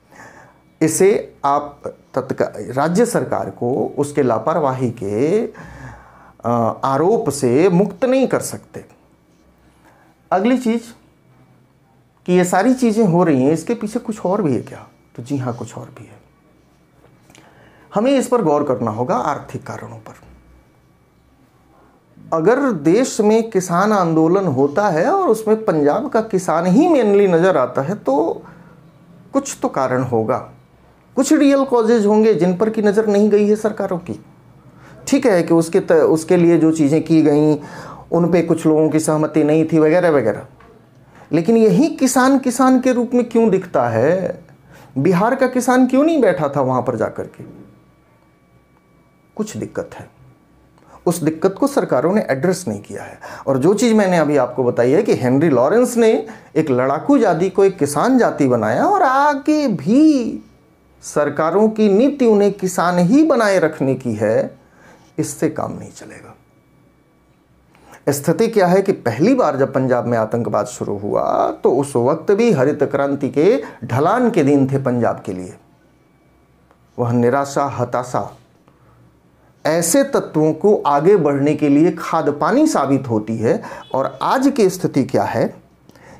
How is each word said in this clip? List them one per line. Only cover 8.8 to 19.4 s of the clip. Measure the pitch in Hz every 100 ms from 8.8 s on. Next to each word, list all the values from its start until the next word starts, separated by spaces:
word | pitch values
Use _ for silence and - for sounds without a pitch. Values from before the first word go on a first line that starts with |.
| - _ _ _ _ _ _ _ _ _ _ _ _ _ -
अगली | 180 214 254
चीज़ | 226 233 - - _ _ _ _ _ _ _ _ _ _ _ _ -
कि |
ये | 180
सारी | 180 185 220
चीज़ें | 254 233 208 214
हो | 170
रही | 170 135
हैं, | 131
इसके | 160 -
पीछे | 226 208 247
कुछ | - 208 180
और | 208
भी | 165
है | 117
क्या? | - - - _ _ -
तो |
जी | 117 143
हाँ, | 123
कुछ | 117 110 -
और | - -
भी |
है। | 98 107 _ _ _ _ _ _ _ _ _ _ _ - - _ _ _ _
हमें | 202 247 269
इस | -
पर | -
गौर | 165 147
करना | 147 117 113
होगा | 107 123 233
आर्थिक | 156 135